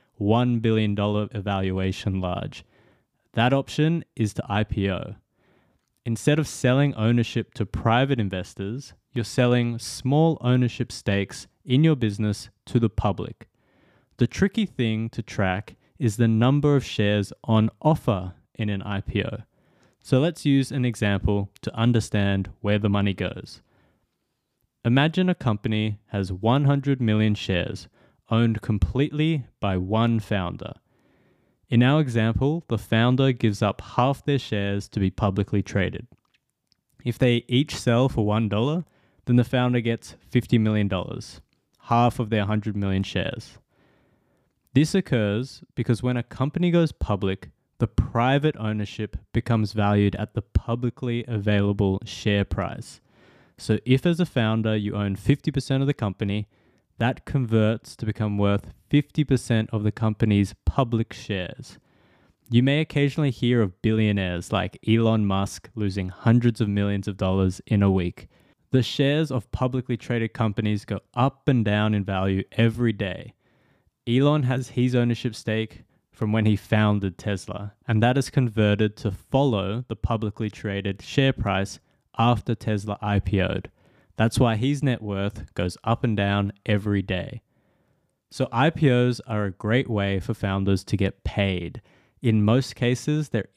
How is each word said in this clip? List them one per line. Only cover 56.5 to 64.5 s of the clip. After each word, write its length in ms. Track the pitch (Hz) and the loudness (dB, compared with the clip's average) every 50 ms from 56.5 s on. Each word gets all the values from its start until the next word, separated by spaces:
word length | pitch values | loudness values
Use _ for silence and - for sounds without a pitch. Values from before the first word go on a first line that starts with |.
| _ _ _ _ _ _ _ _ _ - | _ _ _ _ _ _ _ _ _ -2
that 260 | 117 117 - - - | 0 0 -2 -4 -6
converts 720 | - - 139 123 110 113 110 107 107 113 110 - - - | -4 -2 -2 0 2 2 2 4 2 0 -2 -8 -14 -12
to 80 | - 110 | -8 -6
become 320 | 107 104 - 110 104 104 | -4 -4 -2 -2 -2 0
worth 340 | 101 101 101 101 98 - - - _ _ - | 2 2 2 2 0 -2 -8 -20 _ _ 0
fifty 360 | - 147 - _ - 156 143 | 0 0 0 _ -2 -2 0
percent 440 | - 131 120 - - 117 110 110 - - | 2 0 0 0 0 0 0 0 -2 -2
of 100 | 104 104 | -2 -2
the 80 | 107 | -2
company's 600 | - - 113 110 107 - 113 107 101 101 98 - - - - | -2 0 -2 -2 0 0 2 2 4 4 2 0 -2 -6 -4
public 460 | - - - 131 117 117 113 113 - | -2 0 0 0 0 0 -2 -2 -4
shares. 680 | - - - - 104 92 90 - - - - - - - _ _ _ _ _ _ _ _ _ _ _ _ _ - | -8 -14 -8 -6 -6 -6 -6 -8 -10 -14 -16 -18 -20 -20 _ _ _ _ _ _ _ _ _ _ _ _ _ 0
You 140 | 117 120 127 | 2 2 4
may 160 | 139 143 151 | 4 2 0
occasionally 520 | 160 - - 143 143 139 - 160 151 135 | -2 -2 -2 0 0 0 0 0 -2 -2
hear 300 | 120 - 123 120 123 120 | -2 -2 0 0 2 2
of 200 | 107 95 - _ | 2 0 -2 _
billionaires 720 | - 110 110 110 110 104 101 101 95 90 90 85 - - | -2 0 2 2 2 2 2 0 -2 -2 -4 -6 -4 -2